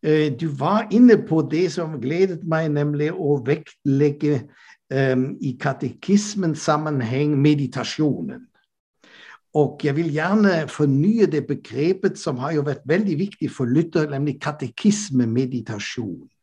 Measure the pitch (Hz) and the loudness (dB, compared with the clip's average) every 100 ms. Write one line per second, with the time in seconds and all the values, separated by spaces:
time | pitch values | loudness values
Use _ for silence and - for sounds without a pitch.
0 | 156 156 151 123 165 135 147 208 220 220 | 2 2 2 -2 -6 -4 0 0 2 6
1 | 247 214 - 160 139 151 180 180 160 151 | 8 8 6 0 2 0 0 -2 -6 -6
2 | 123 170 190 170 170 160 160 147 147 147 | -4 0 0 0 -2 0 0 0 0 0
3 | 151 185 143 143 120 151 - _ 143 135 | -2 -2 0 0 0 -2 -4 _ 0 2
4 | 147 143 151 139 - _ - - _ 131 | 2 2 0 -2 -4 _ -20 -20 _ 0
5 | 131 131 131 - 139 120 139 135 127 - | 2 2 -2 -4 -6 -4 -4 -4 -8 -8
6 | - 202 208 202 170 156 - 151 156 143 | 0 0 2 -4 -2 -2 0 0 0 -4
7 | 113 127 147 143 143 151 131 131 110 - | -2 -2 0 2 4 2 0 -4 -8 -2
8 | 151 - - 123 - _ _ _ _ _ | -2 -2 -6 -12 -18 _ _ _ _ _
9 | _ - - - _ 151 143 147 147 139 | _ -20 -20 -20 _ 0 0 0 -2 -2
10 | 170 147 165 208 202 170 151 - 151 135 | -2 -2 0 2 4 2 -2 0 2 4
11 | 175 233 185 151 123 143 - 120 156 190 | 2 4 2 2 -4 -8 -6 -2 -2 0
12 | 190 - - 127 139 156 143 135 - 170 | -2 -4 -6 -6 -2 -2 -2 -6 -2 0
13 | 208 151 190 - 147 - 123 135 170 170 | 0 -2 -4 -6 -8 -4 0 2 2 0
14 | 151 139 147 135 151 147 127 - 214 208 | -2 -2 -4 -4 -6 -6 -10 0 2 2
15 | - 131 120 117 131 123 107 107 - - | -2 0 2 0 -2 -4 -8 -10 -8 -8
16 | 107 85 - _ | -8 -10 -16 _